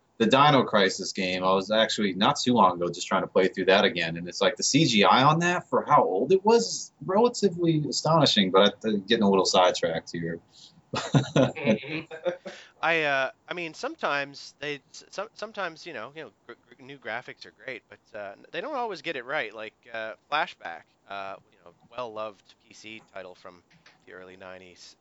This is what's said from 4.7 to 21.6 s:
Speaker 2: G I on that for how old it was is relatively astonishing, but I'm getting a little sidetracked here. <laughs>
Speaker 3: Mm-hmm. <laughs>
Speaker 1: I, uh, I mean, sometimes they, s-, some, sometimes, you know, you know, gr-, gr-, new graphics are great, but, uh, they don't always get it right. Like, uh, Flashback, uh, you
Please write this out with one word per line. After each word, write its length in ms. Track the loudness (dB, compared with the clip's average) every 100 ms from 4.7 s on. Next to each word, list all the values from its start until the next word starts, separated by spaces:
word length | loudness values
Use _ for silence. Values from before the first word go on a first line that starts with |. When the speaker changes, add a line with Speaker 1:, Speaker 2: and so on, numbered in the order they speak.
| 2 4
Speaker 2:
G 200 | 4 6
I 180 | 6
on 160 | 6 4
that 300 | 2 0 -2
for 140 | -2 4
how 160 | 4
old 280 | 4 0 2
it 120 | 2 4
was 220 | 2 2
is 240 | -6 -12 _
relatively 800 | -4 2 2 2 -2 0 0 2 0
astonishing, 600 | -4 2 4 4 4 4
but 240 | 4 4 2 -4
I'm 160 | -4 0
getting 160 | 2
a 60 | 4
little 160 | 4 4
sidetracked 680 | 4 4 2 -2 -4 -6
here. 280 | -8 -8 -8 -14 _ -20 _ _
<laughs> 60 | -10 0 0 2 2
Speaker 3:
Mm-hmm. 640 | 0 0 -2 -2 -2 -10 -10 -8 -6 -6
<laughs> 400 | -12 -18 -20 _
Speaker 1:
I, 220 | -2 0
uh, 280 | 0 0 -2 -6 -12
I 60 |
mean, 200 | -10 -10
sometimes 800 | -10 -10 -6 -4 -4 -6 -12 -20 -12
they, 160 | -10 -10 -14
s-, 100 | -20 -16
some, 180 | -12 -12 -12
sometimes, 500 | -14 -8 -10 -10 -14
you 80 |
know, 180 | -12 -12 -14
you 80 |
know, 60 | -18 _ -20
gr-, 60 | -20 _ -20
gr-, 60 |
new 140 | -20 -14
graphics 480 | -10 -8 -10 -18 -20
are 80 | -18
great, 200 | -14 -14 -16
but, 280 | -20 _ -14
uh, 140 | -14 -14 -12
they 100 | -10
don't 140 | -8 -8
always 260 | -8 -8
get 140 | -10 -10
it 100 | -6
right. 280 | -6 -6
Like, 200 | -10 -14 -16 _
uh, 200 | -10 -10 -12 _
Flashback, 520 | -4 -4 -8 -14 -14 -18 _ _
uh, 260 | -12 -12 -14 _
you 60 | _